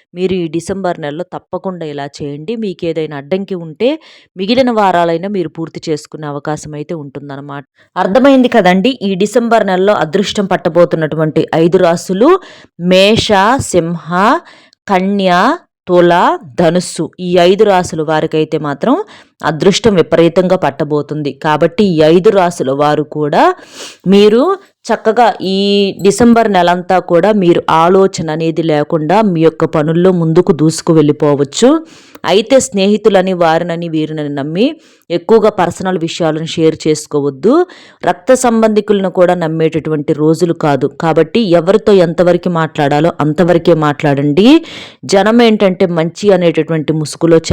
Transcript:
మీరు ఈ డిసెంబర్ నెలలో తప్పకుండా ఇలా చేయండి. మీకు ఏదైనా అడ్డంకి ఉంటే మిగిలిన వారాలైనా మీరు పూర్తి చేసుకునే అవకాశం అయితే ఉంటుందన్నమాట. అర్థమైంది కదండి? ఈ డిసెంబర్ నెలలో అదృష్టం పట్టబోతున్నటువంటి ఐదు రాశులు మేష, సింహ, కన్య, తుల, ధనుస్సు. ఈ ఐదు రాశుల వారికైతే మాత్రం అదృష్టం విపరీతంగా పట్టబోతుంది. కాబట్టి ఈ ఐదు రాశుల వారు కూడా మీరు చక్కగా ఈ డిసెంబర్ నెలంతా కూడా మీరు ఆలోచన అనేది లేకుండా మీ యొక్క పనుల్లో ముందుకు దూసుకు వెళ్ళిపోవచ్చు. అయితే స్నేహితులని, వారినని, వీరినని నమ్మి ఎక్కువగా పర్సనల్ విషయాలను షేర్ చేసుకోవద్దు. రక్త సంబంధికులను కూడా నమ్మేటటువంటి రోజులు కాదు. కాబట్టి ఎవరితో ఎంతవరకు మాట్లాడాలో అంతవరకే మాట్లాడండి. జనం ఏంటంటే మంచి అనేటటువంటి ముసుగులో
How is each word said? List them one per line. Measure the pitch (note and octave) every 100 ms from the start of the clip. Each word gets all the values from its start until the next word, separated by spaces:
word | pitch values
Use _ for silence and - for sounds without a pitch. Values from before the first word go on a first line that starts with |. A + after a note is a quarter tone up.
| _
మీరు | F3 F#3
ఈ | F#3 E3
డిసెంబర్ | E3 E3 G3 F#3 E3+
నెలలో | D3 D3+ F3+
తప్పకుండా | D3+ - F3+ F#3+ F3+ D#3+
ఇలా | C#3+ C#3
చేయండి. | - D3+ C#3+ D#3 A#3
మీకు | G#3+ F3 E3+
ఏదైనా | D#3+ D#3 D3
అడ్డంకి | C#3+ F#3+ G3 F#3
ఉంటే | E3 D3 A#3 D#4 - - _ -
మిగిలిన | F#3+ B3 B3+
వారాలైనా | A3 G3 F3+ E3+ E3 F#3+
మీరు | G3+ D#3
పూర్తి | - D#3+ D#3+
చేసుకునే | E3+ D3+ - D3+ D3+
అవకాశం | C#3+ D#3 D3 D3+
అయితే | D3+ D3+
ఉంటుందన్నమాట. | E3+ C#3+ C3+ C#3+ C#3 C#3+ C#3+ C#3+ _ _ F3+
అర్థమైంది | F#3+ A3+ C4+ C4+ B3
కదండి? | A#3+ F3+ F#3 G#3 C4+
ఈ | G3 F#3
డిసెంబర్ | G3+ B3+ A#3 A3+ G3+
నెలలో | F3+ G3
అదృష్టం | G#3 D#3 F#3 G3+ - G3 F#3
పట్టబోతున్నటువంటి | F3 E3 E3+ E3 D#3 D#3 D#3 D3 D3 D#3
ఐదు | E3 F#3
రాశులు | F3 F3 - F#3+ C4+ F#4 - - _ -
మేష, | F3 F#3 G3 A3 - G3+ G3+ C#4
సింహ, | - F3+ E3 E3+ D#3 F3 G#3 D#4+ - - _ _ -
కన్య, | F#3+ F#3+ G3+ F#3+ F3 A3 E4+ - _ -
తుల, | F3 F3 E3+ A#3 F4 E3 B2
ధనుస్సు. | E3+ F3+ F3 - D#3+ -
ఈ | F3+ F3
ఐదు | F3 G3
రాశుల | G#3 F#3 F3 D#3+
వారికైతే | D#3 D#3 D#3 D#3 D#3 D#3+
మాత్రం | D3+ C3+ G3 D#4+ G#4+ - _ _ -
అదృష్టం | D#3+ F3+ - A#3 G3
విపరీతంగా | D#3 E3 E3 F#3+ F3+ F3+
పట్టబోతుంది. | D3+ C3 D3+ D3 C#3+ D3+ C#3+
కాబట్టి | C3 D#3+ D3+ E3+ E3+
ఈ | G#3 D#3
ఐదు | D#3 F3 F#3
రాశుల | G3 F3 F3 C3
వారు | C#3 D3 D3
కూడా | D3+ D3+ D3 E3+ D#4 F#4 - - - - F3
మీరు | G3 G#3 A3+ D#4+ F#4+ - _
చక్కగా | - G#3+ A3 A3 A3+ -
ఈ | F#3 F#3+ G3+ G3+ G3 -
డిసెంబర్ | G3 - A#3+ A#3 A3
నెలంతా | F#3+ F3 F3+ F3 F#3
కూడా | F3 E3+ F#3+
మీరు | G#3+ F3 E3 -
ఆలోచన | D#3+ E3 F#3+ F#3+ F#3+ E3
అనేది | D#3 E3 D#3+
లేకుండా | D#3+ D3+ D3 E3 D3+ F#3+
మీ | A3 E3
యొక్క | D#3+ D#3 D#3+
పనుల్లో | E3 D3+ E3 F3+
ముందుకు | F3+ E3 D#3+ F3
దూసుకు | D3+ D#3 D#3 -
వెళ్ళిపోవచ్చు. | D#3+ D3 D3 D3 C#3 C#3 - A#3+ D#4+ D#4 - - - -
అయితే | F#3 A3+ C4
స్నేహితులని, | - G3 F#3+ G#3 G#3+ G3 F#3
వారినని, | F3+ E3+ E3 F3 E3+ E3+
వీరినని | D#3 D3+ D#3 D3 C#3+
నమ్మి | C#3+ D#3+ C4 D#4+ _ _ _
ఎక్కువగా | E3+ E3+ A3+ G#3
పర్సనల్ | G3+ F3 - F#3+ F#3
విషయాలను | D#3+ - E3 D#3 D#3+
షేర్ | - D#3+ D#3 D#3+
చేసుకోవద్దు. | D3+ - D3 C#3+ C3+ F#3 D#4 F4+ - - _ E3
రక్త | F3+ -
సంబంధికులను | B3+ B3 A3+ A3 G#3+ G#3 G3+ F#3+
కూడా | F#3 F3
నమ్మేటటువంటి | F3+ D#3+ D#3+ D#3+ D#3 D#3 D#3 C#3+
రోజులు | D3 D#3 D#3+ F3
కాదు. | E3 D#3 C#3 C#3 -
కాబట్టి | E3 D#3 D#3 A#3 G#3+
ఎవరితో | E3+ E3 G3+ -
ఎంతవరకు | G3 E3+ D#3+ F3 F3 F3+
మాట్లాడాలో | E3+ D#3 - C#3+ D3 D#3+ -
అంతవరకే | D3 D3+ E3+ E3+ E3
మాట్లాడండి. | D#3+ D3+ D3 D3+ C#3 C#3+ D3 A3 D#4+ D#4+ - - - C3
జనం | G3 G3+ A#3
ఏంటంటే | A#3 G#3+ G3 F#3 F#3+
మంచి | F3 E3 E3 G3+
అనేటటువంటి | F#3+ E3+ D#3+ D#3 E3 D3
ముసుగులో | D#3+ D3+ - E3 E3 -